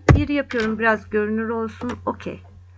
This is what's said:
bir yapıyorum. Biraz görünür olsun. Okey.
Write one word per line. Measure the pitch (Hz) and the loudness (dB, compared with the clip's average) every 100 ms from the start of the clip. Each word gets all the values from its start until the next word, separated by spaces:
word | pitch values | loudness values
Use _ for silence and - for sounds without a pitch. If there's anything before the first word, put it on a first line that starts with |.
| - - | 6 6
bir | 294 | 6
yapıyorum. | 285 269 247 220 220 | -2 -2 -4 -2 0
Biraz | 226 214 - | 0 0 -2
görünür | 214 208 220 226 | -2 -2 -2 -4
olsun. | 233 226 - 247 240 - | -4 -6 -8 -8 -6 -6
Okey. | - 277 277 - - - | -6 -8 -12 -16 -20 -20